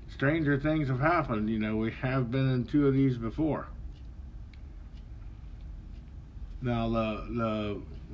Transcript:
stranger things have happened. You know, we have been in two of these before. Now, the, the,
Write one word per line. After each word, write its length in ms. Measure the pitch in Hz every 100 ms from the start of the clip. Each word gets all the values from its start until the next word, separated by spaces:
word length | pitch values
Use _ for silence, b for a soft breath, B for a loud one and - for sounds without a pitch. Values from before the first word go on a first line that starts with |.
| B
stranger 500 | - 135 165 143 143
things 280 | 151 156 135
have 120 | 123
happened. 500 | 156 175 131 110 107
You 100 | 110
know, 180 | 107 110
we 140 | 113 -
have 300 | 131 135 117
been 180 | 135 131
in 160 | 127 120
two 220 | 147 139
of 60 |
these 240 | 135 135 120
before. 500 | 113 127 156 123 - - - - - - - - - - - - - - - - - - - - - - - - - - - - - -
Now, 280 | 127 117 113
the, 360 | 113 110 104 110
the, 520 | 117 113 107 107 98 - - -